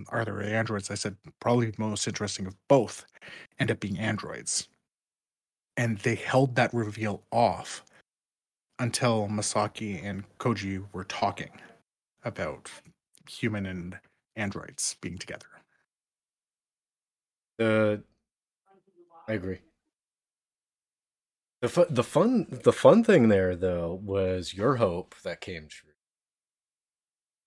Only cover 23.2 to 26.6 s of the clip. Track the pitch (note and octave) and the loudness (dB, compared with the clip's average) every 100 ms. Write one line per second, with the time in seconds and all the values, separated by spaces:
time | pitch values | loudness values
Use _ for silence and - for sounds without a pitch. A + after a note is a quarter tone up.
23.2 | A2+ G2 F#2 F2 F#2 F2 E2+ F#2+ G2+ G2 | 8 6 4 2 0 0 -4 -6 -4 -2
24.2 | F#2 F#2 E2+ F#2 A#2+ B2 G2+ F2 - - | 0 -2 -6 -2 0 2 2 0 -8 -12
25.2 | F#2 E2+ - E2+ D2+ - _ _ _ _ | -10 -10 -10 -12 -14 -20 _ _ _ _
26.2 | _ _ _ _ | _ _ _ _